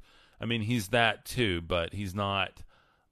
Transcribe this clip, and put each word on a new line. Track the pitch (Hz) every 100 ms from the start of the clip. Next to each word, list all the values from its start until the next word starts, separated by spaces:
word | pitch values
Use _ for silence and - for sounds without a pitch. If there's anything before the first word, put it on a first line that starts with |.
| - - - -
I | 107
mean, | 117
he's | 107 120 95
that | 120 117 104 -
too, | - 113 87
but | 82 87 85
he's | 95 101 92
not, | 101 98 92 - - _ _ _ _